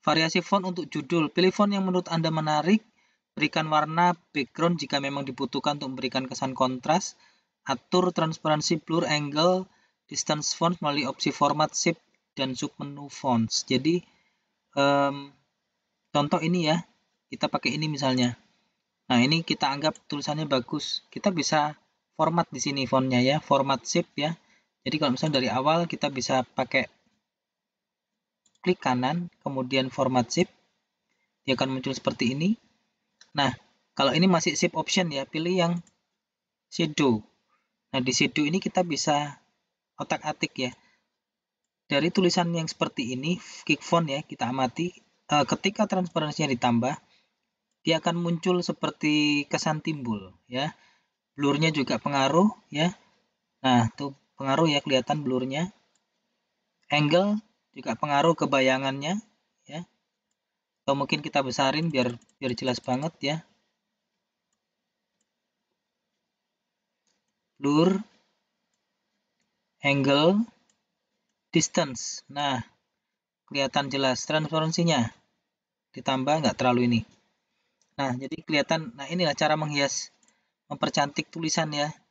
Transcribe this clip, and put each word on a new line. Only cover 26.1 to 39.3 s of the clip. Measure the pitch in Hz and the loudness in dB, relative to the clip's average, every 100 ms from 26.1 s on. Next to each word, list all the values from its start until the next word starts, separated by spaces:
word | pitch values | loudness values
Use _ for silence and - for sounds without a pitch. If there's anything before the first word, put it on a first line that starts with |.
| 135 117 135 120 - | -4 0 0 0 -6
pakai | 127 131 113 _ _ _ _ _ _ _ _ _ _ _ _ _ _ _ _ _ | -2 -2 -2 _ _ _ _ _ _ _ _ _ _ _ _ _ _ _ _ _
klik | - 180 | -2 0
kanan, | 135 127 127 170 175 _ 139 | 0 0 0 -2 -6 _ -8
kemudian | 135 127 131 131 | -6 -2 -2 -2
format | - 135 127 117 | -2 0 0 0
shape, | - 180 _ _ _ _ _ _ _ _ _ - | 0 -2 _ _ _ _ _ _ _ _ _ -4
dia | 123 | 0
akan | 135 131 | 0 -2
muncul | 135 | -4
seperti | 131 - 117 117 139 | -4 -4 0 -2 2
ini. | 180 226 _ _ _ _ _ _ - | 0 -2 _ _ _ _ _ _ -8
Nah, | 147 139 - _ _ _ - | -2 -2 -2 _ _ _ 0
kalau | 135 | 2
ini | 151 190 | 4 4
masih | 170 170 | 4 2
shape | 147 175 165 | 0 -2 -2
option | - - 170 | -2 0 0
ya, | 139 | -4
pilih | 135 156 170 | -6 -4 0
yang | 185 170 175 - _ _ _ _ _ _ _ _ | 2 2 0 -8 _ _ _ _ _ _ _ _
shadow. | - 160 151 139 110 - _ _ _ _ _ _ | -4 -2 2 2 2 -4 _ _ _ _ _ _
Nah, | 135 | -4
di | 127 | -2
shadow | 123 143 151 | 0 0 0
ini | 147 185 | 0 -2
kita | - - | 0 -2
bisa | 180 139 - 147 147 | -2 -2 0 0 -2